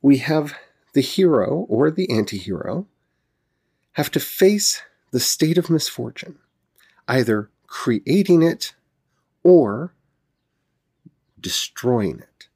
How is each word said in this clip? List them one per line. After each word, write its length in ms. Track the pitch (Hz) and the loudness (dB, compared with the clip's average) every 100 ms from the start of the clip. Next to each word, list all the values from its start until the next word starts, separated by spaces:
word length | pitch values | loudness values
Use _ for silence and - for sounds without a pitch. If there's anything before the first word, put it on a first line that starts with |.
we 160 | 139 139 | 4 2
have 360 | 123 156 147 - - _ _ | 2 -2 -2 -10 -20 _ _
the 80 | - | -2
hero 640 | 131 - 185 143 98 143 - | -2 2 2 2 0 -2 -4
or 200 | 107 151 | 0 0
the 200 | 160 185 | 0 -4
anti-hero 760 | 113 104 101 92 87 - 127 202 _ _ _ _ _ _ _ _ _ _ | -2 -4 -6 -8 -8 -6 -8 -10 _ _ _ _ _ _ _ _ _ _
have 180 | - 147 | -8 -4
to 100 | - | -4
face 640 | - - 190 208 - - - _ _ | -6 2 2 4 -2 -4 -10 _ _
the 100 | 131 | -4
state 360 | - - 156 165 | -2 0 2 2
of 140 | 165 | 2
misfortune, 680 | 165 - - 120 - - - _ _ _ _ _ _ - | 0 -2 -8 -12 -12 -20 -20 _ _ _ _ _ _ -4
either 400 | 131 117 107 104 _ _ | 0 2 0 -2 _ _
creating 760 | - - 113 - 185 196 175 | -8 -2 -2 0 0 4 4
it 320 | 165 - - _ _ _ _ _ _ _ | 4 0 -12 _ _ _ _ _ _ _
or 520 | 175 180 117 107 170 _ _ _ _ _ _ _ _ _ _ _ - _ _ _ | 6 6 6 -2 -8 _ _ _ _ _ _ _ _ _ _ _ -20 _ _ _
destroying 760 | 92 - - - 123 123 98 64 | -8 -6 -8 -6 -2 0 0 -6
it. 300 | - _ - | -16 _ -20